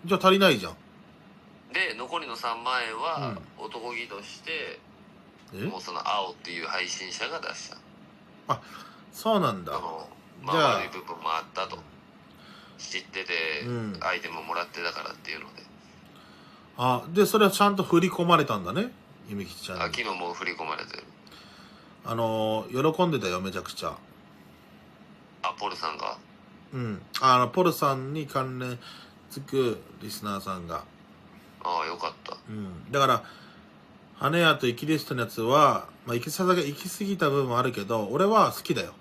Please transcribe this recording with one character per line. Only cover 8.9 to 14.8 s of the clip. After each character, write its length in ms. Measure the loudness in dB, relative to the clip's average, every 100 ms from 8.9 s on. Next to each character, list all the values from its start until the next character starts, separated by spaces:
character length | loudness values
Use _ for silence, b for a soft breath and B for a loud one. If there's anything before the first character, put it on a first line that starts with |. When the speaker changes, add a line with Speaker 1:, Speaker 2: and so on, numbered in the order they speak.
| B -18
Speaker 1:
そ 260 | -4 2 4
う 20 |
な 120 | 2
ん 140 | -2 -6
だ。 80 |
Speaker 2:
そ 80 | -6
の、 260 | -6 -8 -12 -18 -20 -12
Speaker 1:
じ 80 | 0
ゃ 0 |
あ、 40 | 4
Speaker 2:
ま 140 | 4 2
あ、 20 |
悪 60 | -2
い 40 |
部 140 | -10
分 140 | -12 -6
も 180 | -2 -2
あ 60 |
っ 20 | -4
た 140 | -6 -6
と。 100 | -8
Speaker 1:
う 20 |
ん。 20 | -16 -20 -20 -20 -20 B B B B -16
Speaker 2:
知 220 | -8 -8
っ 40 | -8
て 180 | -10
て、 380 | -4 -2 -2 -4 -4
Speaker 1:
う 60 |
ん。 260 | -4 -6 -4
Speaker 2:
ア 120 | -4
イ 80 | -2
テ 60 | -4
ム 140 | -10
も 100 | -6
ら 100 | -4
っ 40 | -4
て 160 | -6